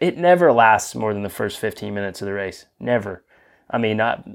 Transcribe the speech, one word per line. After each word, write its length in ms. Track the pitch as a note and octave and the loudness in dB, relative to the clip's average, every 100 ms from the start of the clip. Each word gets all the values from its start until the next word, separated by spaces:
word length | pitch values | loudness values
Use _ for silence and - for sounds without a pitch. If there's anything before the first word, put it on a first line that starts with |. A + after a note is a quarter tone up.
It 160 | F3+ - | -4 2
never 340 | F3 F3+ E3 | 4 6 6
lasts 420 | A#2 A2+ G#2+ - | 6 6 4 0
more 200 | A#2+ G#2+ | -6 -4
than 80 | G#2 | -4
the 80 | G2+ | -6
first 280 | - G#2+ - | -6 -8 -6
fifteen 360 | A2 - G#2 | -8 -6 -10
minutes 260 | G2+ G2 F#2 | -8 -8 -8
of 60 | G2+ | -8
the 80 | |
race. 320 | G2 F#2+ - _ - | -6 -8 -12 _ -10
Never. 460 | A#2+ A#2+ G2+ F#2 _ _ _ _ - | -2 -2 -2 -12 _ _ _ _ -6
I 80 | A#2+ | -2
mean, 200 | A2 G#2+ | -2 0
I, 200 | A2+ - - | -2 -4 -10